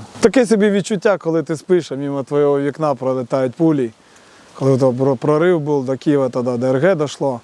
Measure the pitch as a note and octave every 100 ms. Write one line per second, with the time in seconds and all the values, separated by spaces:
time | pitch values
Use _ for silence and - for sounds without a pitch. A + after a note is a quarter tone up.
0 | A2 - A3+ C4 A3+ G#3+ G#3 G3+ - G#3
1 | A3 F#3 E3 E3 D3 D#3 - F3+ D3 C3+
2 | C#3+ C#3 B2+ D3 C#3+ C#3+ C#3+ C#3 D#3 B2+
3 | C3 C3 A#2+ C#3 C3 - D#3+ D3 A#2 -
4 | _ - - - - - C3+ C3 C3+ B2
5 | C3+ B2+ C#3+ D3+ F3 F3 D3 D3 B2+ C3
6 | E3 C#3+ C3 B2+ B2 B2 C3 C3 E3+ E3+
7 | D3 - C#3+ A#2+